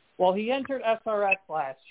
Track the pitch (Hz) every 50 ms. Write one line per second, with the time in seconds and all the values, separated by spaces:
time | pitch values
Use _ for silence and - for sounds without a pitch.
0 | _ _ _ - 180 185 185 202 214 226 254 277 262 - 277 254 220 226 226 220
1 | - 233 214 208 208 196 - - - - 156 156 143 135 131 - _ -